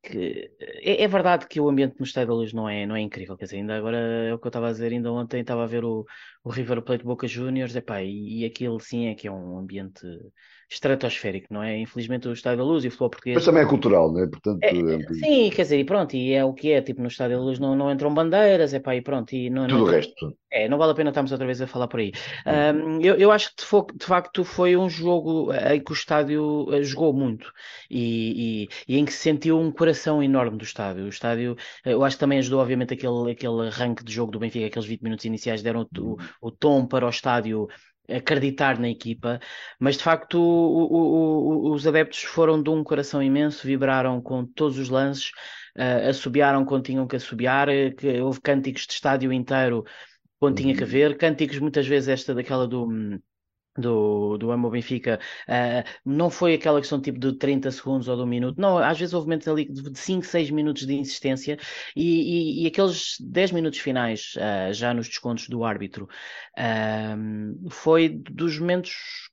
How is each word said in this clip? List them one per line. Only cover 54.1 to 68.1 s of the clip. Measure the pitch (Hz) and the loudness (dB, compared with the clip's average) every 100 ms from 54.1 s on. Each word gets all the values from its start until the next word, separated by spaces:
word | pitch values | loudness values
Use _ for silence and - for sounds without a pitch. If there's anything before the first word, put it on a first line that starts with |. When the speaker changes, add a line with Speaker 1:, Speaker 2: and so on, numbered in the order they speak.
| 104 104 104 | 2 0 -2
Speaker 1:
do | 117 | -2
Amo | 120 120 | 0 0
Benfica, | 120 117 127 123 110 - - - | -2 -4 -4 -2 -4 -4 -14 -4
eh, | 123 123 123 120 - | -2 0 -2 -4 -10
não | 131 143 170 | -2 0 0
foi | - 175 | 2 2
aquela | 160 160 147 | 4 4 2
questão | 139 143 | 2 -4
tipo | 139 127 | -4 -2
de | 135 135 | -4 0
trinta | 139 139 135 | 0 0 -2
segundos | 131 135 135 123 | -6 -4 -2 -2
ou | 123 | -2
de | |
um | 123 | -2
minuto, | 120 127 151 | -2 -4 0
não, | 196 180 | 2 4
às | 131 156 | 2 0
vezes | 175 | -2
houve | 175 156 | -2 -2
momentos | 160 160 | -2 0
ali | 156 147 | -2 -2
de, | 135 139 | -8 -12
de | 131 | -10
cinco, | - 185 | -2 -2
seis | 175 170 147 | 0 -2 0
minutos | 151 151 139 135 | 0 0 -2 -4
de | |
insistência | 139 135 - 139 131 147 147 - - - | -4 -4 -4 -2 -2 -4 -8 -8 -14 -10
e, | - 170 165 160 170 160 156 | -2 2 2 2 0 0 0
e, | |
e | 165 | 0
aqueles | 165 196 165 - - | 2 0 0 -8 -10
dez | 127 165 190 | -4 0 2
minutos | 175 160 147 | 2 -2 -2
finais, | - 127 120 107 - - | -2 0 0 -4 -6 -4
eh, | 107 101 95 | -2 -2 -2
já | 104 120 | -2 -2
nos | 120 113 | -2 -4
descontos | - 123 113 - | -8 -6 -6 -6
do | 120 | -4
árbitro, | 113 104 98 - 98 - - - - - | -4 -4 -8 -10 -14 -16 -18 -18 -16 -6
ehm, | 120 110 110 107 107 107 107 107 107 135 180 | -2 -2 -2 -4 -4 -6 -6 -6 -8 -10 -12
foi | - - 165 | -4 4 4
dos | 165 | 4